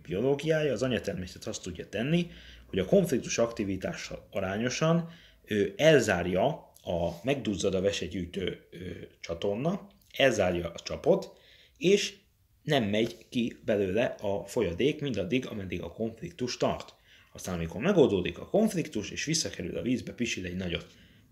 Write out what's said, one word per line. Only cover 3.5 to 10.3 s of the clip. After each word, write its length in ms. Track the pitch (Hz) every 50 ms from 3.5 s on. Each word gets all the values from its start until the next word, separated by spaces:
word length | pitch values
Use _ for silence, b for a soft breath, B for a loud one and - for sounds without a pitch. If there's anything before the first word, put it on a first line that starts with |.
| - - 104 98 98 92 - 92 87 - - - - - - -
arányosan, 800 | - 101 92 92 98 107 117 123 - - 165 160 170 170 165 B B B B B B B _
ö, 200 | - 107 104 98 - -
elzárja 720 | - 143 160 160 135 113 104 95 87 90 90 92 90 110 143 160 - - - _ - -
a, 260 | 101 90 85 87 85 - - -
megduzzad 520 | 127 147 135 110 113 101 90 - 98 92
a 60 | 92
vesegyűjtő, 840 | 92 98 98 - 95 - 107 98 87 82 - 98 92 87 85 - - _
ö, 60 | - 85 95 90 90 - - - - _
csatorna, 680 | - - 85 85 - 101 101 113 139 165 202 196 - - - _ _ _
elzárja 600 | - - 139 135